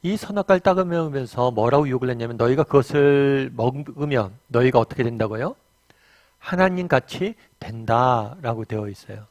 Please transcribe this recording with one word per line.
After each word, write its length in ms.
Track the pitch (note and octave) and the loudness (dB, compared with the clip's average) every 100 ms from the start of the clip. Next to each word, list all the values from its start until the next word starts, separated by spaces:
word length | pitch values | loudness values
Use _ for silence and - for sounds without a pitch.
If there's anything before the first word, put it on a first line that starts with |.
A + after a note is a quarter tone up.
이 140 | E3+ G#3 | -4 -6
선악과를 440 | - G3+ F#3+ F#3 | -4 -6 2 4
따먹으면서 880 | F#3+ F#3 F#3 E3+ D#3+ C#3 B2 - B2 | 4 2 0 -2 -2 -4 -6 0 0
뭐라고 380 | A2+ A#2 C#3 D3 | 2 2 4 2
유혹을 200 | B2+ B2+ | -2 -2
했냐면 260 | B2 A#2 A#2 | -4 -6 0
너희가 260 | A#2 C3+ | 2 2
그것을 880 | D3+ C#3+ C3 D3 C#3+ C#3+ C#3 C#3 C3 | 4 2 4 2 4 4 2 0 -2
먹으면 760 | - A#2+ C3+ C#3+ - D3 C3 G2 G#2 _ | -2 -2 -2 -12 -8 -2 -2 -2 -8 _
너희가 320 | A#2 B2+ B2 | 2 4 4
어떻게 240 | A2+ - | 2 -2
된다고요? 540 | A#2 A#2 A2 A2 D3 C4+ _ _ _ _ _ _ _ _ | -4 -2 -4 -4 -8 -8 _ _ _ _ _ _ _ _
하나님같이 960 | - F3+ F#3+ F3+ F3+ C3 - - G3 A3+ _ _ | -8 0 0 0 0 0 0 -8 -8 -8 _ _
된다라고 1040 | - A2+ A2+ A#2 B2+ A#2+ G#2+ D3+ C3 A2+ | -14 -12 0 2 4 0 -4 -8 -8 -8
되어 240 | A2 G#2+ G#2 | -6 -6 -8
있어요. 380 | G2 - G#2 G#2+ | -12 -16 -18 -18